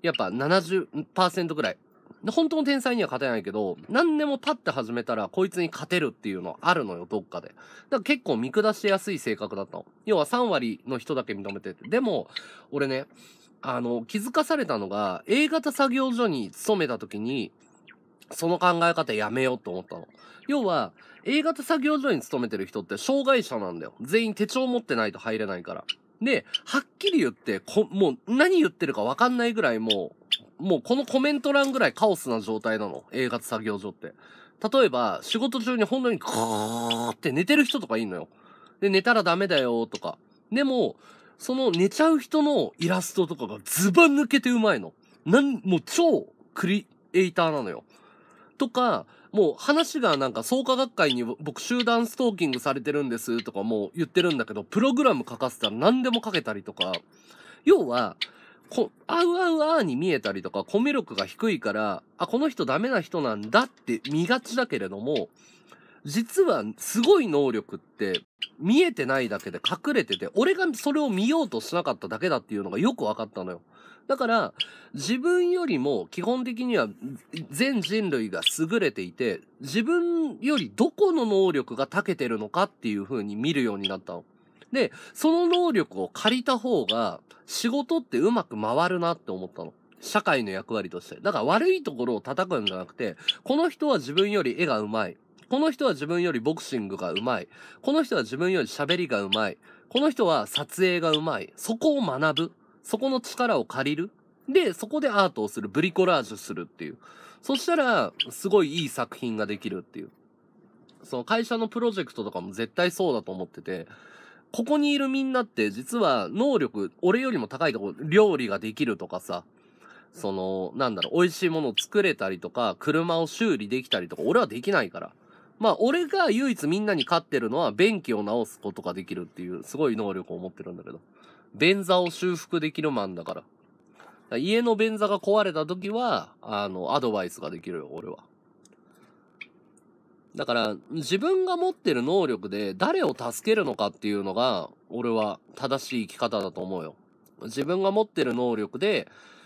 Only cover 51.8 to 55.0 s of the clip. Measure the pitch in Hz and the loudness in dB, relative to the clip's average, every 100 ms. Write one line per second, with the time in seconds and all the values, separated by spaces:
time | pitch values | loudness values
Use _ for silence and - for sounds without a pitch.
51.8 | 233 233 226 - 247 190 160 123 143 135 | 2 2 0 0 0 2 -2 0 -2 -2
52.8 | 127 147 139 117 - 117 110 98 107 110 | -2 -2 -2 -4 -2 -4 -4 -4 -2 -2
53.8 | 98 165 160 - 175 143 113 104 98 202 | -2 -4 0 2 2 0 -2 -6 -2 2
54.8 | 262 254 | 2 4